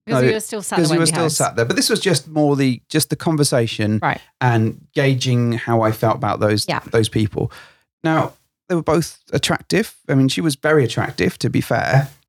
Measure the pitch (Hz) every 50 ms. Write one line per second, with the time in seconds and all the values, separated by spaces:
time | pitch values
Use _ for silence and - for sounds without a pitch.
0 | _ 208 240 254 247 233 220 220 214 - - 214 190 - - 180 170 151 160 170
1 | 165 160 160 151 170 156 156 - 147 - - - 117 120 - - - - 233 -
2 | - 196 175 135 - 165 156 156 151 147 143 135 139 131 123 110 - - - 156
3 | 147 - - - - 175 160 147 147 - - 127 117 110 - - 107 107 107 107
4 | 170 151 - - - _ _ _ 127 123 117 113 113 113 110 - - - - 151
5 | 139 135 135 127 127 131 123 120 120 120 117 113 - - 117 113 110 110 110 -
6 | - 110 107 - - 104 98 - - 104 107 104 - - 160 - - - - 117
7 | 113 - - 113 110 98 - 78 - 120 - - - - _ _ _ _ _ _
8 | - 160 160 156 139 - - _ _ _ _ _ _ - 180 170 - - 156 170
9 | 156 - - - _ _ - - - - 175 - - - - 175 220 - - _
10 | _ - 143 135 135 135 - - 170 160 143 - - 151 156 156 131 113 - -
11 | 101 - - - 92 - - - - 117 127 - 123 - 127 110 - - - 139
12 | 143 139 - _ _